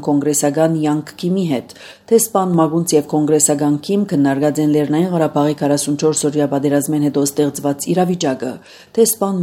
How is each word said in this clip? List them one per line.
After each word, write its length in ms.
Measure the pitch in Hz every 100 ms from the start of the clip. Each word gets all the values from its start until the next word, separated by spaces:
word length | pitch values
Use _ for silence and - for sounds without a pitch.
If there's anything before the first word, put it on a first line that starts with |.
| 143
կոնգրեսական 720 | 147 143 143 147 143 160 160
Յանկ 300 | 151 151 151 -
Քիմի 220 | 180 190 175
հետ։ 240 | 127 - - - - -
Տեսփան 480 | 226 220 196 185 170
Մագունց 360 | 160 160 170 151
և 80 | 147
կոնգրեսական 640 | 151 151 156 143 147 147 147 147
Քիմ 160 | 202 196
քննարկած 520 | 156 139 135 151 143
են 100 | 151
Լեռնային 380 | 147 143 151 185
Ղարաբաղի 420 | 175 156 151 147 147
քառասունչորս 600 | 143 143 - 147 156 151 147
օրյա 200 | 147 139 139
պատերազմեն 500 | 143 143 143 151 147
հետո 140 | 139 139
ստեղծված 600 | - 147 139 143 139 -
իրավիճակը։ 580 | 175 180 175 160 131 127 113 - - - -
Տեսփան 400 | 226 - 196 190